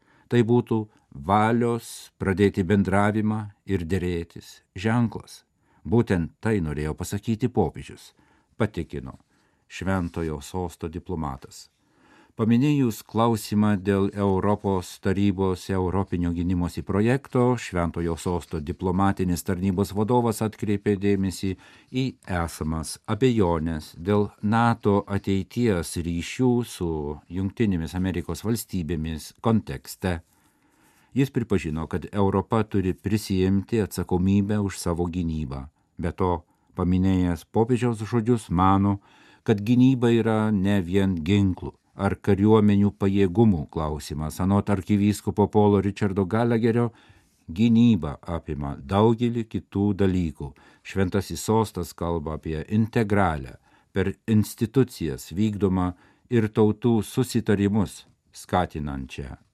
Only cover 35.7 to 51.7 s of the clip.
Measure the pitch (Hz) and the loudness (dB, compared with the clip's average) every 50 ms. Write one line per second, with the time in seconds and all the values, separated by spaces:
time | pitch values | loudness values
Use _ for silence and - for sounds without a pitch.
35.7 | _ _ _ _ _ - 78 85 80 - 98 92 87 82 - _ _ _ _ _ | _ _ _ _ _ -6 -6 -6 -2 0 0 0 0 0 -4 _ _ _ _ _
36.7 | _ - 92 87 92 92 92 95 95 92 90 87 87 80 - _ - 107 113 113 | _ -2 0 0 2 2 2 2 2 2 2 0 0 -4 -6 _ 0 0 2 2
37.7 | 127 113 120 123 117 104 110 101 107 120 110 110 123 113 - - 85 85 90 95 | 2 0 0 0 -2 -2 -4 -2 0 0 2 2 2 0 0 -2 0 4 4 6
38.7 | 98 98 98 101 101 98 _ _ _ _ - - _ _ - - 117 101 101 104 | 6 4 4 2 2 0 _ _ _ _ -20 -20 _ _ 0 0 0 0 2 2
39.7 | 123 123 127 131 135 123 120 120 117 117 110 113 110 110 107 107 107 101 92 98 | 4 6 6 6 6 4 4 4 4 4 4 2 2 2 2 2 2 2 2 2
40.7 | 104 101 90 82 90 101 98 95 95 85 76 80 101 104 101 98 90 - - 67 | 2 2 0 2 2 2 2 2 0 0 0 2 2 4 4 2 0 -2 -6 -12
41.7 | - _ _ _ _ - 95 98 95 - - - 101 90 101 107 110 110 107 104 | -12 _ _ _ _ -2 -2 -2 -2 -2 0 0 2 4 4 6 6 6 6 6
42.7 | 101 101 101 101 95 - - 98 98 101 98 92 87 98 120 113 98 80 71 - | 4 4 2 2 0 0 -2 0 2 2 2 2 4 4 4 4 4 2 -2 -6
43.7 | - 85 78 76 76 73 71 - 76 71 78 76 73 - 92 95 98 101 101 - | -6 -4 -4 -4 -4 -6 -8 -10 -8 -6 -6 -6 -4 -2 0 2 2 2 2 0
44.7 | 104 95 92 - 104 101 101 104 101 - - - 95 - 104 95 - 110 104 104 | -2 -2 -2 0 0 2 2 2 0 0 -2 -4 0 2 2 2 4 4 4 6
45.7 | 101 98 92 101 98 - - 101 95 95 98 87 98 110 120 117 120 113 110 117 | 6 4 2 0 -2 -2 -2 -2 0 0 -2 0 0 0 0 2 0 2 2 2
46.7 | 110 120 120 117 - _ _ _ - _ _ _ _ _ _ - 82 85 110 120 | 2 2 0 -2 -4 _ _ _ -20 _ _ _ _ _ _ -8 -2 2 4 4
47.7 | 117 113 120 120 113 92 73 76 69 - - - 87 82 - - 78 69 73 71 | 6 6 6 6 6 4 2 -4 -8 -8 -8 -6 -6 -6 -6 -6 -6 -6 -6 -8
48.7 | 69 - 67 69 95 98 107 113 120 110 123 120 117 120 107 - - 101 - _ | -8 -8 -6 -2 2 4 4 4 4 2 0 -2 -2 -2 -6 -6 -6 -10 -8 _
49.7 | - 101 98 104 104 90 101 95 92 92 90 82 73 - 71 69 - _ - - | -2 0 0 0 2 2 2 2 2 2 0 -2 -4 -8 -12 -12 -12 _ -20 -20
50.7 | _ _ - - - 95 98 95 - 101 95 - 87 80 - - 110 110 110 104 | _ _ -16 -8 -4 -2 -2 0 0 -2 -4 -4 -8 -8 -2 0 2 2 2 0